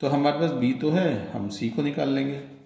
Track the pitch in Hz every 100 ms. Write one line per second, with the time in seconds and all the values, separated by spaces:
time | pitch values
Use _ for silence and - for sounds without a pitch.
0 | 139 139 147 147 165 131 123 131 151 170
1 | 175 110 - 110 101 - 113 156 143 143
2 | 139 135 139 139 139 -